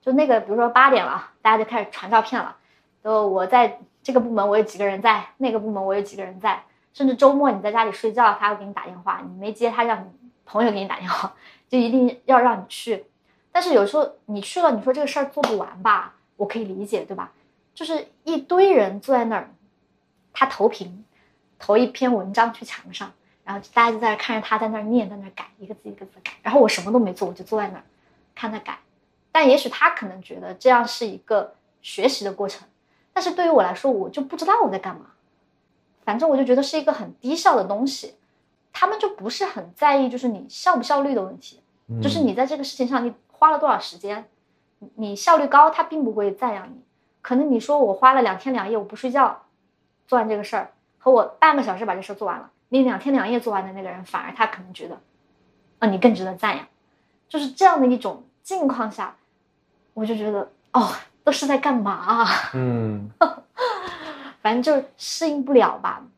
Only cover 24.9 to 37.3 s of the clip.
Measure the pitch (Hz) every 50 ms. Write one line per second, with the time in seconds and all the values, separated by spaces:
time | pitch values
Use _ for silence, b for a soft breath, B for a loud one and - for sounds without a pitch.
24.9 | 233 247 214 185 208 202 196 190 _ - - - _ _ 202 180 208 _ _ 214
25.9 | 202 - - - _ - _ - - _ _ 220 226 285 247 214 - - 175 202
26.9 | 220 254 226 185 180 - 202 175 175 - 185 - - 214 208 196 185 - - _
27.9 | _ _ _ _ _ _ _ _ _ - - 220 214 208 - - - - _ _
28.9 | _ _ _ _ _ _ _ _ _ 320 311 262 262 285 - 240 - - - -
29.9 | 311 - 226 190 185 190 185 - 175 180 185 180 185 185 - 254 247 240 233 226
30.9 | - - 240 214 190 - _ - 220 202 - - - _ _ _ _ _ _ -
31.9 | - - 196 262 - - 202 196 190 - 202 190 - - - _ _ _ _ _
32.9 | _ _ _ _ _ 381 370 370 339 359 349 330 320 247 185 180 185 - - 277
33.9 | 254 202 190 - - 294 269 - - 330 320 330 415 480 415 240 190 190 - 190
34.9 | 180 160 147 _ _ _ _ _ _ _ _ _ _ _ _ _ _ _ _ _
35.9 | _ _ _ - 208 233 311 320 285 262 277 240 247 262 277 277 - 311 285 302
36.9 | - - 208 170 - _ - 247